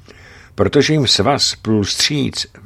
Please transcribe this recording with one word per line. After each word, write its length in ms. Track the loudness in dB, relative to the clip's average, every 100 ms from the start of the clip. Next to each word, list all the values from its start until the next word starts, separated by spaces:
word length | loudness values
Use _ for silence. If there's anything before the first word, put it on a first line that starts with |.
| -20 -20 -20 -20 -10
Protože 380 | -2 2 2 2
jim 140 | 2 2
svaz 480 | 2 0 0 -2
plul 280 | -4 0 0
vstříc, 640 | 0 -2 -2 -2 -4 -6 -12 -12